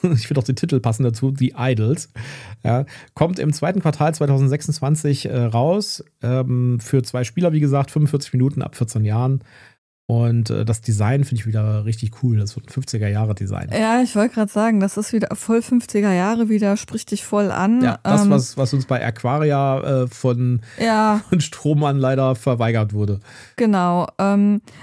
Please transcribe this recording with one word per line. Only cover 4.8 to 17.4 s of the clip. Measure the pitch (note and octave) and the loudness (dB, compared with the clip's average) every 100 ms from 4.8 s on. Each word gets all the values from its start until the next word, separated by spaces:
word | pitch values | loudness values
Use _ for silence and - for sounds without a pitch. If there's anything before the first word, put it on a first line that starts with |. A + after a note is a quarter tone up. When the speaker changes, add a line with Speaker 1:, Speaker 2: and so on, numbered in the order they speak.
| C#3 D#3 D3 C#3 - | -2 0 0 -2 -2
Speaker 1:
äh, | C3 A#2 | -2 0
raus, | A#2 C#3 G3 G3+ - - _ | 0 0 0 -4 -10 -14 _
ähm, | A#2 B2+ B2+ B2 B2 A#2+ | -4 -2 0 0 0 -2
für | - C#3 | 0 -2
zwei | B2 B2 | -2 -4
Spieler, | B2 - F3 | -6 -2 0
wie | D#3 | 2
gesagt, | C#3+ C#3 C#3 | 2 0 0
fünfundvierzig | D3+ D3 D3 - | 0 0 0 -2
Minuten | B2+ C3 D3 | 0 0 0
ab | - - | -6 -4
vierzehn | A2+ A2+ G#2+ | -4 -2 0
Jahren. | A2 B2+ C3+ - - - _ _ _ - | 0 0 -2 -4 -18 -20 _ _ _ -2
Und, | A#2 A#2 A#2 A2 | 0 2 2 0
äh, | G#2+ A2 | -2 -2
das | A2+ | -2
Design | - G#2 G#2 C#3 | -2 0 2 0
finde | C#3 A#2 | 0 -2
ich | A2+ | -2
wieder | A2 G#2+ G#2+ G#2+ | -2 -2 -2 -2
richtig | A2+ G#2+ - | -4 -6 -4
cool. | B2+ A2 | 0 0
Das | G2+ - | -2 -6
wird | - | -10
ein | |
fünfziger | - C3 A2+ G#2 | -8 -6 -4 -2
Jahre | G#2 G#2+ | 0 -2
Design. | G#2 G2 G2+ - | -2 -4 -6 -4
Speaker 2:
Ja, | - A3 A#3+ | -2 0 2
ich | B3 G#3 | 2 2
wollte | A3+ - | 0 0
gerade | G#3 | -2
sagen, | G#3+ A3+ G#3+ | 0 2 2
das | G3 - | 0 -2
ist | G#3+ | -4
wieder | A3+ - - | -2 -2 -4
voll | - A#3 | 0 0
fünfziger | A#3 B3 - G#3 G#3 | 2 0 0 0 2
Jahre | F3+ F#3+ A3+ A3 | 2 2 0 2
wieder, | G#3+ G3+ G3+ | 2 2 0
spricht | - A3 - | -2 -10 -6
dich | G3+ | -8
voll | - G#3 | -2 0